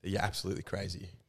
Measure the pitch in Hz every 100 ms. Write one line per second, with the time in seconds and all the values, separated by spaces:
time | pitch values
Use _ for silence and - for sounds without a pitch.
0 | 95 98 104 - 95 - - 98 95 90
1 | - -